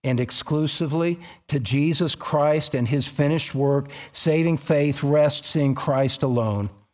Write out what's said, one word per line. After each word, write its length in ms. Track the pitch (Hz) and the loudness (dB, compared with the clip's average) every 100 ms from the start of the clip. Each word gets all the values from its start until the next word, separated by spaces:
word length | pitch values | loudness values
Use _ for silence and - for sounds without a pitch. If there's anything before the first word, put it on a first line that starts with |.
and 200 | 135 123 | 0 -2
exclusively 960 | 123 - - 151 151 - 160 156 170 175 - - _ | -2 -4 -2 -2 -2 -2 -4 0 -2 -2 -8 -20 _
to 100 | 143 | -4
Jesus 560 | 113 135 151 147 165 - | 0 0 2 0 -2 -4
Christ 580 | - 151 147 156 147 | -2 0 2 2 0
and 140 | 131 117 | -2 0
his 180 | 139 131 | 0 -2
finished 480 | - 143 160 - | 0 2 2 -2
work. 360 | 139 139 143 139 - - | -2 2 0 -2 -12 -12
Saving 440 | - 165 156 165 160 | -4 0 2 2 0
faith 460 | - 151 147 139 | 2 2 2 0
rests 540 | 143 147 147 - - 156 | 2 4 4 2 -2 0
in 180 | 139 127 | 0 0
Christ 480 | - 135 135 - | 0 2 0 0
alone. 460 | 139 120 110 104 101 - _ | 0 2 0 -2 -4 -8 _